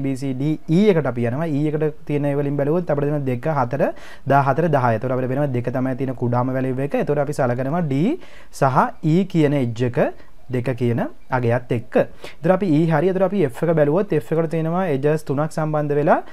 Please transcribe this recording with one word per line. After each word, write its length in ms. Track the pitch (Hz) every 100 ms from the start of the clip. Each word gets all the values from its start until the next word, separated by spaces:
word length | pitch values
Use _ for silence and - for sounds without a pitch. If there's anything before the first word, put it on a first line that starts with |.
| 135
B, 100 | 127
C, 100 | 139 131
D, 160 | 147 151 -
E 100 | 170 214
එකට 180 | 165 135
අපි 160 | 123 117
යනවා. 180 | 135 165
E 160 | 139 151
එකට 160 | 151 156 - -
තියෙන 220 | 147 143
ඒ 40 | 143
වලින් 160 | 143 139
බැලුවොත් 340 | 143 175 170 143
අපිට 140 | 143
තියෙනවා 180 | 151 131
දෙක, 200 | 123 156 143
හතර, 240 | 123 139 240 - - -
දහහතර, 460 | - 139 135 135 170 139
දහය. 160 | 123 110
එතකොට 220 | 127 127
අපිට 120 | 127
වෙනවා 180 | 131 147
දෙක 160 | 123 120 131
තමයි 200 | 131 127
තියෙන 160 | 131 123
කුඩාම 320 | 120 123 127 131
වැලියු 240 | 131 127 143
එක. 80 | 254
එතකොට 200 | 160 147 143
අපි 100 | 147
සලකනවා 420 | 127 123 135 170 156
D 260 | 135 208 359 - - - -
සහ 160 | 135 143 - -
E 240 | 156 170 190 165
කියන 240 | 143 143 120
එජ් 200 | 110 123
එක 80 | 147 269 - - - - 123
දෙක 120 | 131 120
කියන 200 | 120 120 285 - - 131
අගයත් 340 | 117 123 - 120
එක්ක. 200 | - -
එතකොට 540 | - - - - 170 185
අපි 120 | 196 147
E 100 | 165
හරි. 200 | 151 180
එතකොට 140 | 185 185
අපි 120 | 202 139
F 160 | -
එක 80 | 165 156
බැලුවොත් 340 | 143 175 208 151
F 140 | -
එකට 140 | 160 165
තියෙනවා 300 | 165 160 175 185
එජස් 320 | 135 147 156 -
තුනක් 240 | 139 156
සම්බන්ධ 460 | 165 156 151 147 143
වෙලා 260 | 156 294 -